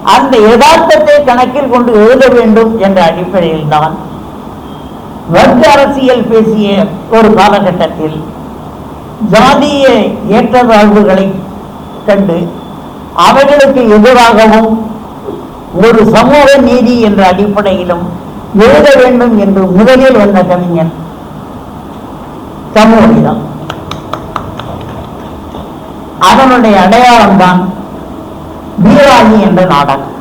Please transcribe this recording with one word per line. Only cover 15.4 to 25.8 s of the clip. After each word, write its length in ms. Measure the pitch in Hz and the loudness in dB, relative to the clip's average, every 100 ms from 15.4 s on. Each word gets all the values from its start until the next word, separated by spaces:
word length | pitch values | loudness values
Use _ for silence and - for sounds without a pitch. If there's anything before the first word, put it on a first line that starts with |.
| - - - | -14 -18 -12
ஒரு 360 | 165 220 233 214 | 0 2 4 4
சமூக 460 | 214 247 294 269 277 | 2 2 4 4 4
நீதி 440 | 240 247 220 240 | 4 2 2 2
என்ற 260 | 214 202 190 | 0 2 2
அடிப்படையிலும் 840 | 185 208 202 202 185 180 175 - - - - - - | 2 0 0 -2 -2 -2 -4 -6 -10 -14 -16 -4 2
எழுத 340 | 226 294 294 262 | 4 4 4 4
வேண்டும் 440 | 254 240 240 214 | 4 2 2 2
என்று 220 | 196 190 | 2 0
முதலில் 560 | 185 175 226 254 262 233 | 2 2 4 4 4 4
வந்த 260 | 202 196 | 2 2
கவிஞன் 500 | 180 180 180 170 165 - - - - - - - - - - - - - - - - - - | 0 -2 -2 -2 -4 -6 -14 -16 -16 -16 -16 -16 -16 -18 -16 -16 -16 -16 -16 -16 -16 -16 -6
தமிழ் 500 | - 220 226 226 - | -2 2 2 4 2
தான். 320 | - 147 - - - - - - - - - - - - - - - - - - - - - - - - | 0 -4 -8 -12 -12 -12 -12 -14 -12 -14 -12 -12 -12 -12 -12 -12 -12 -14 -14 -14 -16 -16 -16 -14 -14 -16